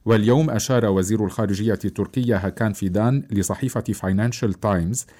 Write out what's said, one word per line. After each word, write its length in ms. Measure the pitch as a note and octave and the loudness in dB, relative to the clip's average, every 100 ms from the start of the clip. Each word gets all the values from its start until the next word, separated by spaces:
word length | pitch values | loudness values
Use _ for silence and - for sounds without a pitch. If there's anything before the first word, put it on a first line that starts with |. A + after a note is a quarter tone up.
واليوم 460 | A2 A2+ G#2+ C3 D#3+ | 2 4 6 4 4
أشار 360 | A2+ - B2 A2 | 0 0 2 2
وزير 380 | F#2+ F#2 G#2+ | 2 2 0
الخارجية 540 | G2+ - G#2+ G2 A2 G2 | -2 -2 -2 0 0 0
التركية 520 | G2+ - G2 - A#2+ G2+ | -2 -4 -4 -2 0 0
هاكان 360 | F#2 - A2 | -2 -2 -2
فيدان 500 | G2+ G2 G2 A#2 C#3 - | -2 -2 2 2 0 -2
لصحيفة 500 | G2+ F#2 G2 B2+ A2+ | -2 -2 -2 -4 -4
Financial 760 | G#2+ G2+ F#2+ F#2+ A#2+ A#2 A2+ | -4 -4 -2 0 0 -2 -4
Times 520 | F2+ G#2+ F#2 E2+ B2+ - - | -2 -2 0 -2 -4 -8 -18